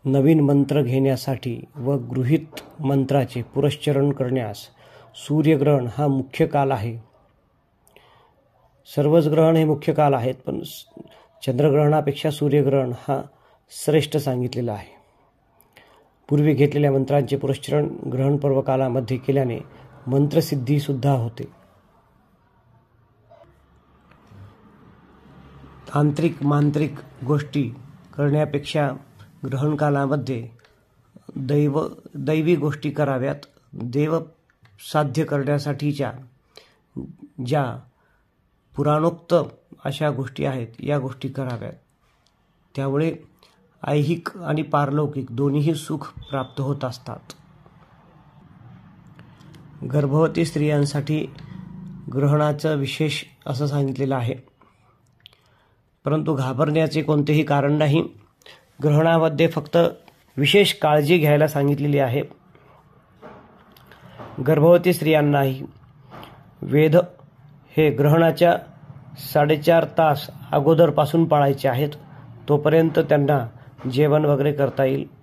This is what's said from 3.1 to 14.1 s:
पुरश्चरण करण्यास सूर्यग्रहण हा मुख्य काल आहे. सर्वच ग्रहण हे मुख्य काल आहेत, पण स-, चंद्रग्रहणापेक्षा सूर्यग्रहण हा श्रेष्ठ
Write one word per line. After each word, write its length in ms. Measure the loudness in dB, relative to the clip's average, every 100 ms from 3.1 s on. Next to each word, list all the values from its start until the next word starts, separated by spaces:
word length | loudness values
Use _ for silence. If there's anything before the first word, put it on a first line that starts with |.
| 0 0 -6
पुरश्चरण 680 | -6 -2 -2 0 -2 0 0
करण्यास 440 | 0 -2 -2 -4 -10 -18 _ -20 -20 -20
सूर्यग्रहण 720 | -20 -4 0 2 4 4 2 0 -2
हा 80 | 0
मुख्य 400 | 0 -4 -2 0
काल 240 | 0 0
आहे. 280 | -2 -6 -10 -16 _ _ _ _ _ _ _ _ _ _ _ _ _ _ _ _ _ -8 -2
सर्वच 300 | 4 4 4
ग्रहण 300 | 4 4 4
हे 80 |
मुख्य 280 | 2 0 -2
काल 220 | 2 2
आहेत, 200 | 2 -2
पण 260 | -6 -8 -10
स-, 240 | -10 -18 -20 -20 -20 -20 _ _ -4
चंद्रग्रहणापेक्षा 840 | 0 2 4 4 2 0 -4 -6
सूर्यग्रहण 640 | -2 0 2 2 0 -2 -6 -6
हा 140 | -6 -6 _ _ _ _
श्रेष्ठ 460 | -8 0 0 0